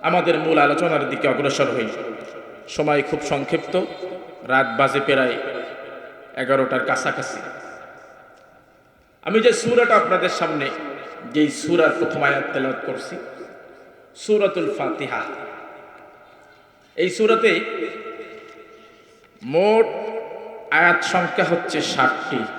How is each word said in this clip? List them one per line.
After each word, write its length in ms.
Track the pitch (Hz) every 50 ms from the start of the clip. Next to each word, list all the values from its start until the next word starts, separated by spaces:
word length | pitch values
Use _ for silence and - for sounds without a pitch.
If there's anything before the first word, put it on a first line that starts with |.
| -
আমাদের 280 | 160 175 180 170 170 160 151 160
মূল 140 | 160 160 151 143
আলোচনার 380 | 143 143 - 175 170 160 143 139 127
দিকে 140 | 139 - - 139 127
অগ্রসর 360 | 123 143 139 135 - 143 127 120
হই। 120 | 127 110 107 - - - - 113 - - - - - - - - - - - -
সময় 260 | - 151 151 147 143 139 -
খুব 100 | - 139 - -
সংক্ষিপ্ত, 420 | 156 139 135 - 170 156 - - - 185 - - - - - - - - - - - - - -
রাত 160 | 131 135 135 123 113 120
বাজে 220 | 139 135 - 143 135
প্রায় 280 | - 139 131 127 123 113 - - - - - - - - - - - - - - - - - - - - -
এগারোটার 420 | 131 123 135 135 131 123 135 131 123 127
কাছাকাছি। 500 | 127 - - 147 - - 120 - - - - - - - - - - - - - - - - - - - - - - - - - _ - _ _ _ _ _ _ _ _ _ _ _ _ -
আমি 100 | - 196 226 226
যে 60 | 240 220 -
সূরাটা 320 | - 233 240 240 240 233 226 202
আপনাদের 320 | - - 185 180 180 180 - -
সামনে, 280 | 170 160 156 147 135 139 - - - - - - - - - - - - -
যেই 160 | 151 151 147 - -
সূরার 320 | - - 170 170 160 147 - -
প্রথম 220 | 170 147 - 147 143 139
আয়াত 160 | 139 139 135 - -
তেলাওয়াত 260 | 135 131 131 127 - -
করছি, 280 | - 131 135 - - 175 - - - - - - - - - - - - - - - - - - - - - -
সূরাতুল 460 | - 214 214 202 190 196 185 165 143 143
ফাতিহা। 440 | - 139 - - - 143 - 123 - - - - - - - - - - - - - - - - - - - - - - - - - - - - _ _ _ _ _ _ _ _ -
এই 80 | 170 185 180
সূরাতে 340 | - 220 214 226 226 233 214 170 175 220 - - - 220 202 - - - - - - - - - - - - - - - - - - - - - - _ _ - _ _ _ _ - 107 123 143
মোট 320 | 165 190 208 220 226 226 - - - - - - - - - - - - - - - - - 147 156
আয়াত 200 | 170 175 175 175 - - -
সংখ্যা 320 | 180 175 165 - - 180 151
হচ্ছে 260 | 170 165 - - - 151 147 - -
ষাটটি। 460 | 139 131 127 120 - - - 143 120 107 - -